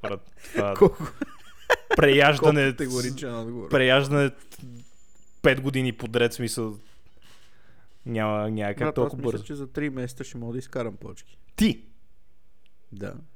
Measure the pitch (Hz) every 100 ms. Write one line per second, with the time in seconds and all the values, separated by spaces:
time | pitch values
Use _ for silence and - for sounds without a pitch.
0 | - 98 - - - - 101 98 202 -
1 | 156 - - - - - - 508 - 440
2 | 151 139 143 147 156 151 135 123 135 127
3 | 123 135 135 117 113 120 98 139 131 131
4 | 139 143 139 - - - 127 120 - -
5 | - - - - - 131 135 131 127 -
6 | 123 120 120 - 117 - 110 104 - -
7 | - - - - - - - - - -
8 | - 113 107 107 107 110 104 101 - 143
9 | 135 139 120 110 - 147 135 139 147 131
10 | 123 127 135 123 117 120 127 131 117 98
11 | - - - - - - 214 - - -
12 | - - - - - - - - - 101
13 | - - 165